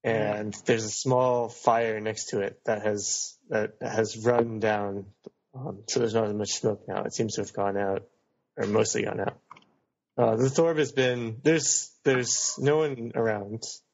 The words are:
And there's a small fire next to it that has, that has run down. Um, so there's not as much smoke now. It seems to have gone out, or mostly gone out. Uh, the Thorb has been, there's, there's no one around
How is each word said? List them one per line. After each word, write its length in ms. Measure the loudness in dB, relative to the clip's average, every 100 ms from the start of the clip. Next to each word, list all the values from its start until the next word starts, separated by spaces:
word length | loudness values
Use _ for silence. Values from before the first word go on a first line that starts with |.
And 500 | 0 0 0 -2 -4 -6 0
there's 180 | 0 0
a 40 |
small 600 | -4 0 2 4 2 -2
fire 500 | 0 2 4 2 -2
next 300 | -4 -6 -4
to 100 | -2
it 180 | -2 -4 -2
that 180 | 0
has, 520 | 0 -2 -2 -4 -6 -12 _
that 240 | -2 -2 -6
has 360 | -4 0 0 0
run 420 | 2 2 2 0
down. 460 | 0 0 -2 -6 -10 _ -20 _ _ -12
Um, 240 | -10 -10 -4
so 120 | 0
there's 140 | 2
not 140 | 2 0
as 60 |
much 180 | -2 -4
smoke 320 | -2 -2 -2 -4
now. 160 | -6
It 100 | -6
seems 220 | -2 -4 -2
to 60 |
have 120 | -6
gone 240 | -2 0 0
out, 260 | 0 -2 -6 _ _ _ _ -6
or 100 | 0
mostly 360 | 2 2 0
gone 160 | -2 -2
out. 200 | -4 -6 _ -20 _ _ _ _ _ 2
Uh, 180 | 2 4
the 100 | 2
Thorb 280 | 4 2 2
has 140 | 0
been, 480 | 2 2 0 -4 0
there's, 480 | 2 4 2 0 -2 _
there's 520 | 2 2 2 0 -2 0
no 180 | 2 4
one 360 | 2 -2 -6 -2
around 480 | 0 0 -4 -10 -10 -14 _